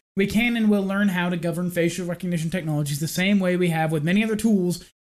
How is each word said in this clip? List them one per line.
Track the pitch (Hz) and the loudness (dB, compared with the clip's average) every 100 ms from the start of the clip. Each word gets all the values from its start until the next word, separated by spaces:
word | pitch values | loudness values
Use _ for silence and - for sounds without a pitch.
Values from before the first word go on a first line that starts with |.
| _ - | _ -2
We | 196 | 0
can | 208 240 233 | 2 2 2
and | 214 | 2
will | 208 | 2
learn | 190 196 208 | 2 0 0
how | 180 175 | 0 -2
to | 180 | -2
govern | 170 160 180 | -2 -2 -2
facial | 175 170 175 175 | 0 0 -2 -6
recognition | 170 180 170 160 | -6 -4 -2 -2
technologies | 180 156 147 143 143 | -4 -2 -2 -2 -2
the | 160 | -4
same | - 185 202 | 0 2 2
way | 185 180 | 2 2
we | 175 | 2
have | 160 160 | 0 0
with | 160 | 0
many | 156 202 | 0 0
other | 220 214 | 0 0
tools | 226 202 180 175 - _ | 2 2 0 -4 -8 _